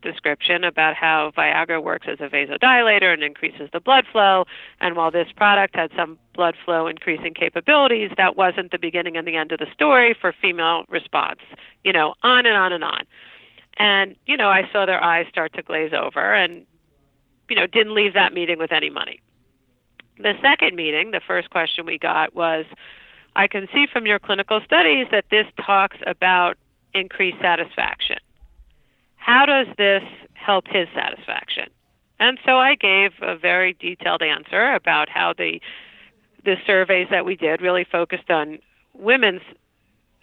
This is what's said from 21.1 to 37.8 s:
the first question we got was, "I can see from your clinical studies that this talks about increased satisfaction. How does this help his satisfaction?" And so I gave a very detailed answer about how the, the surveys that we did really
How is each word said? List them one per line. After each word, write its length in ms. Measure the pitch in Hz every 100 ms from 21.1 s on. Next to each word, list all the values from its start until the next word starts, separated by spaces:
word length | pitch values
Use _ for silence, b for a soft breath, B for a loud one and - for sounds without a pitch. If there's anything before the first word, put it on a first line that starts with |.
the 80 | 185 -
first 220 | 180 -
question 380 | 175 160 - 170
we 120 | 165
got 360 | 170 160 156
was, 320 | 180 165 160 160 - B B B B B -
"I 100 | 196
can 220 | 202 190
see 140 | 277 285
from 200 | 247 214
your 120 | 202
clinical 420 | - 196 - 214
studies 460 | - 320 330 277 247
that 140 | 214 -
this 160 | 214 208 -
talks 320 | - 196 196 - 185
about 520 | 175 185 180 175 - _ _ _
increased 460 | 196 190 - 185 -
satisfaction. 800 | 180 170 170 - - - - - - _ - _ _ _ _ _ _ _
How 280 | - 254 285
does 200 | 269 247 -
this 240 | 202 196 - - -
help 320 | - - 190 -
his 220 | 196 165
satisfaction?" 760 | - - - - - - - - _ _ _ _ -
And 200 | 233 254
so 140 | 262 262
I 160 | 262
gave 380 | 285 196 190 196 -
a 140 | 180 165
very 380 | 175 180 185
detailed 480 | 180 175 180 175 170
answer 520 | 156 147 - 185 247
about 340 | 214 170 151 -
how 240 | 175 175
the, 280 | 170 165 165 B B B B B _ _ _
the 120 | 196 185 -
surveys 420 | 190 185 185 180
that 140 | 190
we 120 | 180 185
did 260 | 156 165
really 220 | 180 180